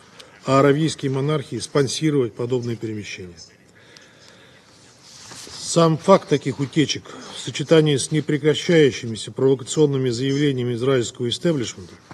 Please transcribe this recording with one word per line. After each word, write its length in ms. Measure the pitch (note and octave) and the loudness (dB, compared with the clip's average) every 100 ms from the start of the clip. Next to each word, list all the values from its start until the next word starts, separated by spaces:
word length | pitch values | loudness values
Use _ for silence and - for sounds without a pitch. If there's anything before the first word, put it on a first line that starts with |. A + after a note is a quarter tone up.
| - - - - - | -20 -20 -20 -12 0
а 160 | C3+ | 4
аравийские 500 | C#3+ C#3+ D#3 - C#3 | 6 4 0 -2 -4
монархии 460 | C3+ C#3 D#3 A#2+ A#2 | -2 -2 -2 -4 -10
спонсировать 800 | - D3+ C3+ - D#3 C#3+ A#2+ - | -2 0 0 0 0 0 -2 -4
подобные 420 | A#2+ B2+ A#2+ A2 | -4 -4 -4 -8
перемещения. 580 | A2+ G#2+ G2 - F2+ E2+ - _ _ _ _ - - _ - - - - _ _ - _ - - - - - - | -8 -10 -12 -14 -16 -18 -20 _ _ _ _ -20 -20 _ -20 -20 -20 -20 _ _ -20 _ -20 -20 -20 -20 -18 -14
Сам 380 | - E3+ E3 D#3+ | -4 2 2 2
факт 320 | - G3 - | 4 4 4
таких 300 | D3 C#3+ A#2+ | -2 -2 -6
утечек 440 | C3+ D#3+ C3+ - - - - - | -4 0 0 -2 -10 -20 -18 -14
в 40 | |
сочетании 580 | - - C#3 D#3+ D#3 C#3 | -10 -6 2 4 4 2
с 140 | - | 0
непрекращающимися 1200 | D#3 D3 D3+ D3+ C#3+ - E3+ C#3+ - A#2 A2 - | -4 -2 0 0 0 2 4 4 2 -8 -10 -10
провокационными 760 | A2 C3 C3+ A#2+ - D3+ C#3 C3 | 0 2 2 -2 2 2 2 -2
заявлениями 680 | A#2 C3+ C#3 D3 B2+ B2 A#2 | -2 -2 0 0 0 -4 -2
израильского 540 | B2+ C3+ A2+ - B2 | 0 0 0 -4 -6
истеблишмента 640 | A2+ F3 D3+ G#2+ - F2 - - | -2 -2 -2 -4 -10 -18 -20 -20